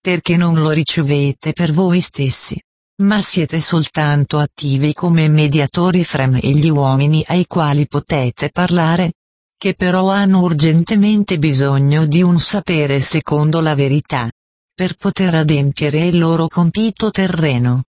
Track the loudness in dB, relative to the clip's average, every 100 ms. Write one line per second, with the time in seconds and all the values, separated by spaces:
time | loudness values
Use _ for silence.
0 | -2 -2 0 0 2 2 0 0 -2 -2
1 | 0 0 0 -2 -8 -4 -2 0 2 0
2 | -2 -4 -4 -2 -4 -8 _ _ _ -2
3 | 0 0 0 -2 -2 -4 -2 -2 -2 -2
4 | 0 0 0 -2 -2 -4 -4 0 -2 -2
5 | 0 2 4 2 2 2 0 0 0 0
6 | 0 -2 0 0 2 2 2 2 2 2
7 | 2 0 0 -2 0 -2 0 0 0 -4
8 | -4 -2 -2 -4 -6 -2 0 0 2 0
9 | -2 -6 _ _ _ _ -6 -2 0 0
10 | 0 2 2 2 2 0 2 2 2 2
11 | 2 2 0 0 0 0 0 2 2 2
12 | 2 2 2 2 0 -4 -2 -2 0 0
13 | 0 -4 -2 0 2 0 0 0 0 0
14 | -2 -6 -6 -10 _ _ _ -6 -6 -4
15 | -6 -2 0 0 2 0 0 -2 -2 0
16 | 0 0 2 0 0 0 0 0 -4 -2
17 | -4 -2 -2 0 0 0 0 -2 -4